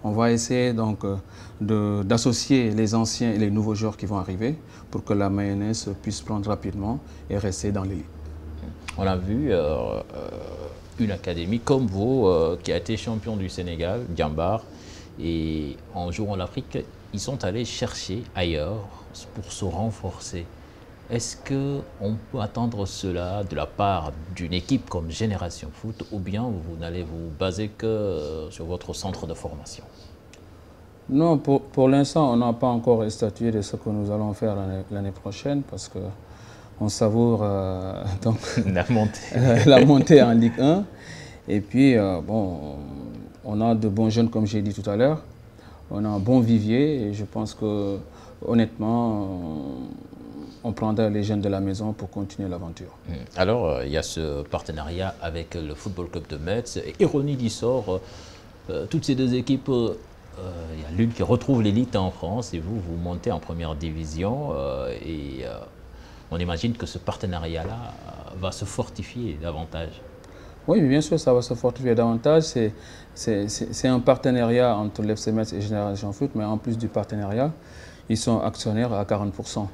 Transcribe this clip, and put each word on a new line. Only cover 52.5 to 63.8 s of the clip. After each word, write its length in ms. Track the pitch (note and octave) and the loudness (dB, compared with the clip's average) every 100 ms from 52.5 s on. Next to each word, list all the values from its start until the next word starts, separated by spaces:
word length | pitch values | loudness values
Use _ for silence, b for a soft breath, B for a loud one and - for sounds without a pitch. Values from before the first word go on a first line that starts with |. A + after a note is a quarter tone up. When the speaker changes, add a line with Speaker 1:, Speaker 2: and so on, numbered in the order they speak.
| F2 E2+ E2+ F#2 - F2 | -6 -10 -12 -16 -16 -10
Speaker 2:
Hmm. 40 | D#2+ A#1+ - | -10 -10 0
Alors, 320 | F#2 A#2+ F2 | 2 2 0
euh, 180 | C2 C2+ | 0 0
il 60 | |
y 40 | D2+ | -2
a 60 | |
ce 400 | - E2 D#2 C#2+ | -2 -4 -4 -4
partenariat 720 | D2 D#2 - D#2 D2 F2 F#2+ - | -4 -6 -6 -8 -6 -4 -6 -6
avec 320 | E2+ E2 D#2 | -8 -8 -8
le 200 | F2 D2+ | -8 -8
Football 340 | D2 G#2+ F#2 F2 | -8 -10 -8 -8
Club 180 | F2 D2+ | -8 -10
de 80 | D2 | -8
Metz. 400 | D#2+ G#2+ A#2+ F2+ | -2 -4 -4 -8
Et 180 | - - | -8 2
ironie 360 | E3+ C#3+ C#3+ C3 | 2 4 0 0
du 120 | A#2 | -2
sort, 360 | - A#2 B2+ G2 | 0 0 0 -2
euh, 120 | F#2 B B B B B - - | -4 B B B B B -18 -8
euh, 180 | E2+ F#2+ | -6 -2
toutes 200 | E3 C#3+ | -2 0
ces 80 | |
deux 180 | C3 C3 | 2 2
équipes, 360 | B2+ A#2+ C3+ C3+ | 2 2 0 2
euh, 240 | B2 A2+ - - - - - F#2 E2+ E2 | 0 0 -2 -12 -20 -18 -12 -10 -10 -10
il 80 | D#2 | -10
y 20 | |
a 60 | D2+ | -6
l'une 180 | E2+ A#2 | 0 0
qui 100 | A2 | 2
retrouve 400 | F2 A#2+ - B2+ | 2 2 4 4
l'élite 340 | G#2+ G#2 B2+ G#2 | 4 4 2 0
en 140 | F#2 | 0
France 420 | - E2+ A2+ A2+ | -2 -4 -4 -4
et 60 | E2+ | -6
vous, 160 | E2 | -4
vous 220 | A2 F2 E2+ | -6 -6 -4
montez 300 | F2 F2 A#2+ | -4 -4 -2
en 60 | E2 | -4
première 380 | - E2 D#2+ | -4 -6 -4
division. 760 | D2+ | -4